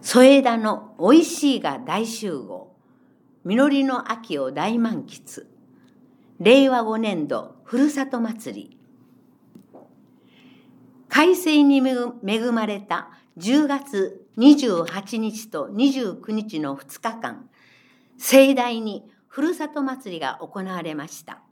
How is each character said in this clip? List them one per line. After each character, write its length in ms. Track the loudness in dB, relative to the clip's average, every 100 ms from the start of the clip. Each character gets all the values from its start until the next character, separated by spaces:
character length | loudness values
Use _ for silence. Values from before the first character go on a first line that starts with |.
添 400 | 2 8 8 8
田 160 | 6 -2
の 360 | -2 -4 -10 -4
美 200 | 6 6
味 40 |
し 320 | 6 -2 -2 0
い 40 |
が 180 | -4 -8
大 280 | -6 -6 -6
集 300 | -8 -8 -10
合。 400 | -12 -16 -18 _ _ _ _ _ _ _
実 280 | -4 0 2
り 100 | 2
の 280 | -2 -4 -6
秋 260 | -10 -8 -6
を 140 | -6
大 260 | -4 -4 -2
満 260 | -2 -4
喫。 420 | -10 -20 -20 -20 -20 _ _ _ _ _ _ _ _ _
令 280 | 6 6 6
和 160 | 2
五 140 | -2 -4
年 280 | -4 -4 -4
度 280 | -6 -8 -20
ふ 140 | -6 0
る 100 | 0
さ 180 | 0 -6
と 140 | -4
祭 480 | -6 -6 -12 -14 -16
り。 100 | _ _ _ _ _ _ _ _ -20 _ -20 -20 _ _ _ _ _ -20 _ _ _ _ _ _
快 260 | 2 4
晴 300 | 2 2 4
に 140 | 4 4
恵-、 180 | 2 -4 -6 -10
恵 300 | -6 -4 -2
ま 140 | -2 -4
れ 140 | -8
た 280 | -6 -8 -8 -20 _ -12
十 280 | 0 0 0
月 600 | -4 -6 -4 -4 -6 _ 2
二 200 | 6 6
十 280 | 4 -2
八 340 | -4 -8 -10 -8
日 320 | -8 -8 -14
と 200 | -10 -10
二 180 | 0 0
十 220 | 0 -6
九 200 | -8 -8
日 280 | -8 -6 -8
の 160 | -8 -8
二 240 | -14 -10
日 140 | -10
間、 340 | -8 -12 -12 -20 _ _ _ _ _ _ _
盛 360 | 4 6 6
大 280 | 4 -2 -6
に 280 | -8 -10 -16 _ _
ふ 140 | -6
る 140 | -4
さ 160 | -4 -8
と 120 | -8
祭 340 | -8 -8 -12 -8
り 40 |
が 200 | -8 -8
行 180 | -12 -12
わ 220 | -10 -8
れ 120 | -10
ま 140 | -10 -12
し 160 | -18
た。 160 | -20 -20 _